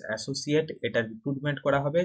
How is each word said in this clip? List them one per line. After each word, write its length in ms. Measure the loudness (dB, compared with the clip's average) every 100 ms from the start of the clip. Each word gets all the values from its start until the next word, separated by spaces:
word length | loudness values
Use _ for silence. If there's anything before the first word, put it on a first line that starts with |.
| -6
অ্যাসোসিয়েট 600 | -6 -4 -6 0 2 0 -4 -2
এটা 140 | 0 -2
রিক্রুটমেন্ট 480 | -4 -4 -2 0 0 2
করা 120 | 2
হবে, 160 | 2 2